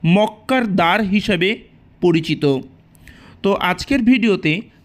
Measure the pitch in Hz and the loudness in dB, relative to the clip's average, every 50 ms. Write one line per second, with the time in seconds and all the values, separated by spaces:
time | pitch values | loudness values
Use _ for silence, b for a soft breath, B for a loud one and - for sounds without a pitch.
0 | - 165 175 202 214 214 - - - - 262 262 240 214 185 - 175 165 180 214 | 2 2 2 2 2 0 -4 -10 -6 -2 -2 -2 0 -2 0 0 0 2 0 0
1 | 220 190 190 214 196 - 208 175 175 190 220 - - - _ - _ - - - | -2 0 -2 -2 0 0 -2 0 0 -2 -2 -4 -10 -20 _ -20 _ -20 -14 -2
2 | - 175 170 170 160 160 156 - - 143 139 131 - - - - _ _ B B | 0 2 2 2 0 -2 -6 -2 0 -2 -2 -2 -4 -12 -20 -20 _ _ B B
3 | B B B B B B B B - 196 196 - - 180 180 - - - 277 277 | B B B B B B B B -2 -2 -2 0 -2 -4 -4 -4 -4 -2 -2 0
4 | 233 220 254 262 202 233 196 185 - 156 156 180 226 b b b b | 4 4 2 4 4 0 0 0 0 -2 -2 -2 -4 b b b b